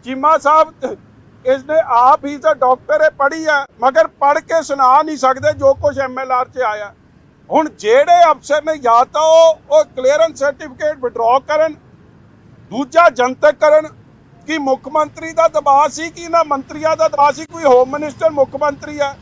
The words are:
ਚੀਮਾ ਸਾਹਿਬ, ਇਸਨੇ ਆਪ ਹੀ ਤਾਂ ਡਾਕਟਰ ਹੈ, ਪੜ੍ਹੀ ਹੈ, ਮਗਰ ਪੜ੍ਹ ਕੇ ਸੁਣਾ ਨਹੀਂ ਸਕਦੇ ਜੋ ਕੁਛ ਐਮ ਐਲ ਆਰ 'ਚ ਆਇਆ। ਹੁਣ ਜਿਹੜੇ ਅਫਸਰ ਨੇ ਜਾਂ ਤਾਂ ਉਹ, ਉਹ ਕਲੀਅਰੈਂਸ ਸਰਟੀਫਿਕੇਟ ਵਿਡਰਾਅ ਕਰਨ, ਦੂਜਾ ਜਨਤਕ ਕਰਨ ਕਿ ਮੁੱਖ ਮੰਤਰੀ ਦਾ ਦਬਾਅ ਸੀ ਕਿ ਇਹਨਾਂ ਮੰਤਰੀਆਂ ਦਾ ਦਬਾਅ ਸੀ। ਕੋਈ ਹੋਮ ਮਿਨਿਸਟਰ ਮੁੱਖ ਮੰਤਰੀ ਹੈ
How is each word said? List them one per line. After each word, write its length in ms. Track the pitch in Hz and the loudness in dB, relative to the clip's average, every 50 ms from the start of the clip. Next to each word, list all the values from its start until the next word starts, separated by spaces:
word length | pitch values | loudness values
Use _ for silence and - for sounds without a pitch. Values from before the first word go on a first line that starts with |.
| _ | _
ਚੀਮਾ 320 | 233 262 262 269 302 320 | -12 -10 -2 0 0 0
ਸਾਹਿਬ, 360 | 294 - 277 311 311 311 311 - _ - 240 214 - _ _ _ _ _ _ _ _ _ | 2 2 2 2 2 2 0 -4 _ -12 -12 -12 -12 _ _ _ _ _ _ _ _ _
ਇਸਨੇ 340 | 254 262 269 262 285 302 320 330 - 240 | -2 -2 -2 -2 -2 -2 -2 0 0 0
ਆਪ 320 | 233 247 262 302 302 - | 2 4 4 2 2 0
ਹੀ 120 | 285 294 | -10 -10
ਤਾਂ 160 | 277 247 311 302 | -4 -2 -2 0
ਡਾਕਟਰ 460 | - 262 254 262 254 - - 294 302 311 | 0 2 0 0 0 -2 -4 0 0 0
ਹੈ, 60 | 311 | 0
ਪੜ੍ਹੀ 340 | - - 277 277 311 320 320 | 0 0 -4 -2 -2 -4 -4
ਹੈ, 160 | 311 302 285 277 - _ _ | -2 -2 -2 -4 -6 _ _
ਮਗਰ 260 | 233 262 254 320 320 330 _ _ | -2 0 2 2 0 0 _ _
ਪੜ੍ਹ 200 | 277 277 294 320 | 0 0 0 -2
ਕੇ 200 | _ - 330 330 294 | _ -2 -4 -4 -2
ਸੁਣਾ 380 | - 285 277 262 254 269 294 311 | -4 -2 0 2 4 4 2 2
ਨਹੀਂ 140 | 311 311 | 0 -6
ਸਕਦੇ 360 | 254 262 262 262 269 254 302 302 | -2 -2 -2 -2 0 -2 -4 -4
ਜੋ 200 | 285 277 269 269 | 0 0 0 0
ਕੁਛ 220 | 269 302 294 269 269 | 2 -2 -4 -4 -4
ਐਮ 200 | 269 262 254 262 | -8 -8 -8 -10
ਐਲ 120 | 269 262 | -6 -4
ਆਰ 160 | 254 247 254 | -4 -4 -4
'ਚ 140 | 254 _ 254 254 | -6 _ -6 -4
ਆਇਆ। 300 | 214 214 214 208 202 - _ _ _ _ _ _ _ _ _ _ - | -4 -4 -8 -12 -16 -18 _ _ _ _ _ _ _ _ _ _ -2
ਹੁਣ 200 | - 294 320 - - | -2 -2 -2 -2 -8
ਜਿਹੜੇ 540 | _ 196 208 226 269 294 349 349 349 339 320 | _ 0 2 2 2 4 4 6 6 6 4
ਅਫਸਰ 320 | 294 254 _ - 285 302 294 | 2 -2 _ -4 -4 -2 -2
ਨੇ 140 | 320 311 294 | -4 -8 -4
ਜਾਂ 260 | 254 233 226 233 262 | 0 2 2 2 2
ਤਾਂ 160 | - - 294 | 0 -2 -2
ਉਹ, 380 | 311 320 320 330 330 330 311 - _ - | 2 4 4 6 6 4 2 0 _ 0
ਉਹ 140 | 285 311 302 | 0 0 0
ਕਲੀਅਰੈਂਸ 520 | 294 _ 262 254 262 294 302 330 320 311 - | 0 _ -4 -2 0 2 2 0 -2 -2 -4
ਸਰਟੀਫਿਕੇਟ 640 | 269 294 285 _ 320 294 254 - 311 302 311 277 254 | -6 -6 -6 _ -16 -18 -12 -6 -6 -6 -6 -4 -8
ਵਿਡਰਾਅ 360 | 240 - 226 233 226 247 269 262 | -8 -6 -2 0 0 0 0 -2
ਕਰਨ, 280 | - 302 302 311 320 302 - _ _ _ _ _ _ _ _ _ _ _ _ _ _ - _ - _ | -2 -2 -2 -2 -2 -4 -12 _ _ _ _ _ _ _ _ _ _ _ _ _ _ -20 _ -20 _
ਦੂਜਾ 380 | 190 240 285 254 - 320 349 330 | -10 -10 -10 0 2 4 4 4
ਜਨਤਕ 460 | 247 233 254 254 254 - - 302 294 _ | 2 0 -4 -4 -2 0 0 0 0 _
ਕਰਨ 280 | 311 302 302 311 311 302 - - _ _ _ _ _ _ _ _ _ | 2 2 2 2 0 -2 -18 -20 _ _ _ _ _ _ _ _ _
ਕਿ 100 | - 311 320 | -8 -8 -6
ਮੁੱਖ 280 | 277 269 262 262 - 269 | -2 -4 -4 -4 -6 -6
ਮੰਤਰੀ 440 | 302 302 302 294 - 330 320 320 320 | -4 -4 -4 -4 -8 -14 -16 -6 -2
ਦਾ 140 | 320 320 320 | 0 0 0
ਦਬਾਅ 380 | 320 302 302 285 269 277 302 294 | 0 -2 0 2 2 4 2 0
ਸੀ 200 | - 294 320 339 | -2 -8 -12 -12
ਕਿ 100 | - 339 | -12 -14
ਇਹਨਾਂ 220 | 339 330 330 339 320 | -10 -2 -2 -2 0
ਮੰਤਰੀਆਂ 500 | 302 285 269 262 - 311 302 311 311 320 | 0 -4 -8 -6 -12 -14 -6 -4 -4 -2
ਦਾ 100 | 311 311 | 0 -2
ਦਬਾਅ 240 | 311 302 277 285 294 | -2 0 2 0 0
ਸੀ। 140 | 269 294 320 | 0 -4 -12
ਕੋਈ 180 | - 339 330 320 | -16 -14 -2 2
ਹੋਮ 280 | 285 247 247 254 254 | 4 4 4 4 0
ਮਿਨਿਸਟਰ 380 | 277 294 302 294 - - 330 320 | -4 -8 -8 -10 -8 -2 -2 -2
ਮੁੱਖ 240 | 302 285 269 254 - 269 | 0 0 -2 -2 -2 -4
ਮੰਤਰੀ 380 | 302 294 285 285 302 302 302 294 | -4 -4 -4 -8 -16 -16 -6 -6
ਹੈ 120 | 285 277 277 - | -6 -6 -6 -12